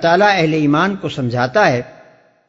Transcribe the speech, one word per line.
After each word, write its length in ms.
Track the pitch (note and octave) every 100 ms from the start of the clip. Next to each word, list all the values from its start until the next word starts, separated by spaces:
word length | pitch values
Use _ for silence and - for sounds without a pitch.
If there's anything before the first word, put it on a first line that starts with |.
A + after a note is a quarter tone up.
تعالیٰ 280 | E3+ F3 G#3
اہل 240 | G3 D#3+
ایمان 420 | D#3 D3 D3 F#3+ G3
کو 120 | D3+
سمجھاتا 640 | D3+ B2+ B2 B2+ G#3+ F#3
ہے 100 | B2 B2 - - _ _ _